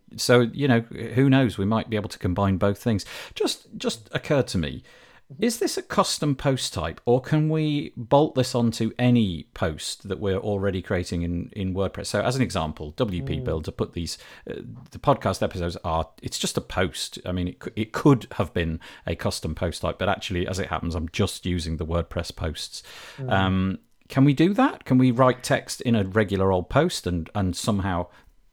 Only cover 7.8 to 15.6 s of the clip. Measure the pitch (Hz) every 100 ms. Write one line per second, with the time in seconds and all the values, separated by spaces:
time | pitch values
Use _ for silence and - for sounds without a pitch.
7.8 | 82 - 113 143 156 - 123 123 120 -
8.8 | 113 - 123 120 104 82 - - 92 76
9.8 | - - 98 95 98 95 107 101 98 92
10.8 | - 95 90 87 85 87 - - 92 92
11.8 | 95 - 101 - - 131 110 90 80 78
12.8 | 76 - 117 90 69 80 101 80 78 -
13.8 | - - 85 - - - - - - 117
14.8 | - - - 135 - 95 104 101